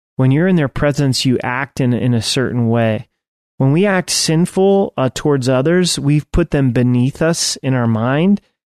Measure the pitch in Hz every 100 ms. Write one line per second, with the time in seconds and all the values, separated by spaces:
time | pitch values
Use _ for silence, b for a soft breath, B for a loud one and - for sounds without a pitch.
0 | _ - 131 139 185 180 135 - 147 139
1 | 139 120 135 120 120 127 135 - 127 120
2 | 123 117 - 139 117 123 117 117 113 107
3 | - _ _ _ _ - 135 156 202 185
4 | 175 - - 160 180 185 190 196 196 -
5 | 131 - 151 139 123 127 147 180 175 -
6 | 139 151 - - 170 151 131 123 123 123
7 | 131 - 165 170 - - 139 131 117 110
8 | 120 143 185 202 - _ _